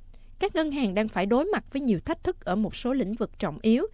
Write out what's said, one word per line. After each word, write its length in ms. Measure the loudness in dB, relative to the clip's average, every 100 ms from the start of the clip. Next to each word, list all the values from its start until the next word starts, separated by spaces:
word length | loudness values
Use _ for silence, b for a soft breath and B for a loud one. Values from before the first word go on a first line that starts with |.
| -20 -20 -14 -4
Các 160 | -2
ngân 180 | 0 0
hàng 220 | 0 0
đang 140 | 0 0
phải 180 | 0 2
đối 180 | 2
mặt 200 | 2 0 -2
với 100 | -2
nhiều 160 | 2 0
thách 200 | 0 -2
thức 200 | -2 -4
ở 120 | -2 0
một 200 | 0 -2
số 160 | -2
lĩnh 220 | 0 0
vực 240 | -2 -4 -4
trọng 200 | -4 0
yếu. 240 | 4 4 2